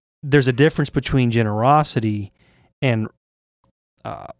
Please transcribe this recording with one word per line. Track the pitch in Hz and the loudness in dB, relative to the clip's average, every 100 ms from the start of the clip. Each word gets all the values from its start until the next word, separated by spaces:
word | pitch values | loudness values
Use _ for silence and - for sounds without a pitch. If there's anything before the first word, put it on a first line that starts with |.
| _ _ | _ _
there's | 147 143 127 | 0 2 4
a | |
difference | 123 151 - 143 | 2 2 2 -4
between | 143 - 135 123 | -4 -2 0 2
generosity | 117 110 104 123 151 147 - 110 104 98 _ _ _ _ - | 0 0 0 2 2 2 -2 -2 -4 -8 _ _ _ _ -4
and, | 135 113 110 _ _ _ _ _ _ _ _ _ | -2 -2 -4 _ _ _ _ _ _ _ _ _
uh, | - - - - | -14 -14 -16 -20